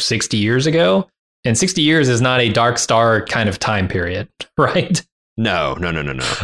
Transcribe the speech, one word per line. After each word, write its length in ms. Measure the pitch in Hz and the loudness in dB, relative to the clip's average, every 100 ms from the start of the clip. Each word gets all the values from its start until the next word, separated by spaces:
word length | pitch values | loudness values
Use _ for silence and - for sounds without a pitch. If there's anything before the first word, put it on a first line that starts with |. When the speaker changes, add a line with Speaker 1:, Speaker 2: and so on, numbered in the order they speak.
Speaker 1:
sixty 380 | - 113 - 110 | -4 -4 -2 0
years 280 | 104 123 151 | 2 2 2
ago. 420 | 160 175 196 190 _ _ _ | 2 2 2 -2 _ _ _
And 120 | 123 110 | -2 0
sixty 260 | 185 175 | 0 0
years 260 | 151 160 131 | 2 4 2
is 120 | 120 | 2
not 200 | 127 127 | 2 2
a 80 | 117 | 2
dark 300 | 117 117 120 | 2 2 0
star 460 | - 113 117 110 - | 0 2 4 2 0
kind 220 | 117 104 | -2 -2
of 100 | 95 | -2
time 300 | - 104 92 | -4 -2 -2
period, 400 | 95 87 92 - _ | -2 -4 -6 -8 _
<laughs> 160 | - - | -10 -2
right? 460 | 135 185 - 180 - _ _ - | 0 0 -2 -4 -6 _ _ -4
Speaker 2:
No, 360 | 113 90 71 | -2 0 -2
no, 160 | 65 87 | -4 -4
no, 120 | 80 | -4
no, 100 | 71 | -6
no. 120 | 65 - - | -6 -6 -6